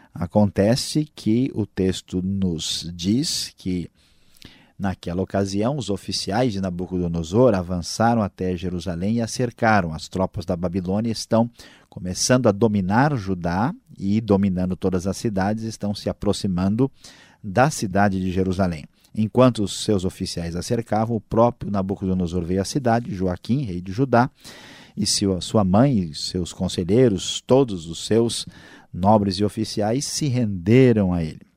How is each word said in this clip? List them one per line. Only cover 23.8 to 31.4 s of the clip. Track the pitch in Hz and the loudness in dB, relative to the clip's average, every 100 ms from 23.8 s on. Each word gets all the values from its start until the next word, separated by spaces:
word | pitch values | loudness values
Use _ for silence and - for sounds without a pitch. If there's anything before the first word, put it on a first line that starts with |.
de | 92 | -6
Judá, | 95 135 117 135 _ - - - - - - | -2 2 4 2 _ -20 -20 -20 -20 -14 -6
e | 101 | -2
sua, | - 101 90 | 0 0 0
sua | - 110 | 0 2
mãe, | 95 98 143 113 85 | 4 6 4 4 0
seus | 73 - 90 85 | -6 -6 -6 -6
conselheiros, | - 92 - 85 110 127 92 - - | -4 -4 -2 2 4 4 2 -4 -6
todos | - 131 131 92 82 | 2 4 4 -2 -8
os | 82 - | -8 0
seus | 110 117 - - - - - _ | 0 0 -2 -10 -16 -20 -20 _
nobres | 90 95 110 98 92 | -2 4 4 4 0
e | 104 | -2
oficiais | - 110 - 104 127 - | -2 -6 -2 -2 -2 -4
se | - 151 | -4 -2
renderam | 123 110 95 85 123 127 110 95 | 0 -2 -2 4 8 8 6 4
a | 87 | 2
ele. | 80 80 | -2 -8